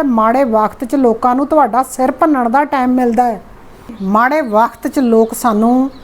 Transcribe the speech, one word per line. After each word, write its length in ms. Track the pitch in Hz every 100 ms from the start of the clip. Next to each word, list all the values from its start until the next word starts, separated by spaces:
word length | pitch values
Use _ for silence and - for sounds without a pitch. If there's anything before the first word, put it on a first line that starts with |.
ਮਾੜੇ 400 | 285 226 220 254
ਵਕਤ 400 | 262 220 214 -
'ਚ 120 | 247 277
ਲੋਕਾਂ 400 | 247 226 247 262
ਨੂੰ 120 | 277
ਤੁਹਾਡਾ 360 | 311 247 233
ਸਿਰ 280 | 262 - 262
ਭੰਨਣ 380 | 277 330 277 233
ਦਾ 160 | 269 294
ਟਾਈਮ 240 | 277 254
ਮਿਲਦਾ 340 | 254 247 233
ਹੈ। 180 | 247 202 - - - - - 214
ਮਾੜੇ 400 | 190 214 247 302
ਵਕਤ 460 | 247 208 233 - 277
'ਚ 120 | 294
ਲੋਕ 340 | 240 226 226
ਸਾਨੂੰ 580 | - 240 208 226 254 269 -